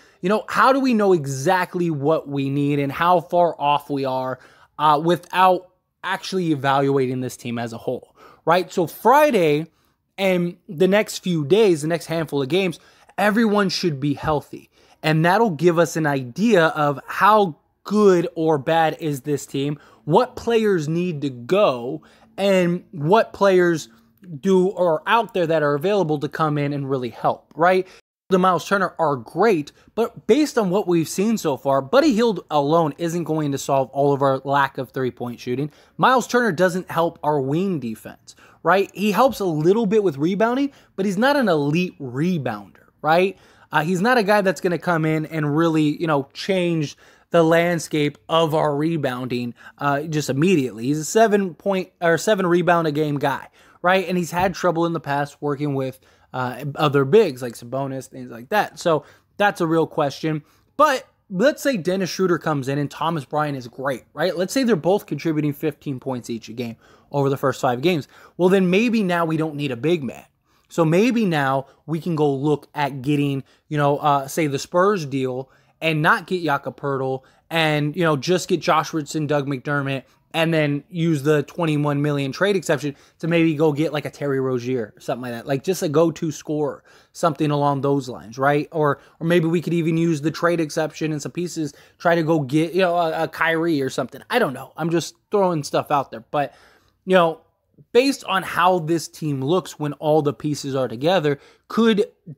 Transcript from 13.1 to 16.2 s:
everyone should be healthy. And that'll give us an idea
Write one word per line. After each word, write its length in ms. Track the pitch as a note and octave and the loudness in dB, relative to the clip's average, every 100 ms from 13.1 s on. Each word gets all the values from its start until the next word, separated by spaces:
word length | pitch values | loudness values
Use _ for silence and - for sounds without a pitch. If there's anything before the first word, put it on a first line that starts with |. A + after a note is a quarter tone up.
| - | -2
everyone 520 | G3+ G#3 A3+ G3+ F#3+ | 0 2 2 2 0
should 300 | - F3+ C#3 | 0 -4 -2
be 160 | D3 | -4
healthy. 560 | C3+ - D3 - - _ _ _ _ | -4 -2 -4 -4 -20 _ _ _ _
And 220 | D#3 D#3 | 0 2
that'll 260 | E3+ G3+ A#3 | 4 4 2
give 260 | D3 F3 E3 | 2 2 4
us 200 | E3 E3 | 2 0
an 100 | D3 | -2
idea 600 | C#3 | -2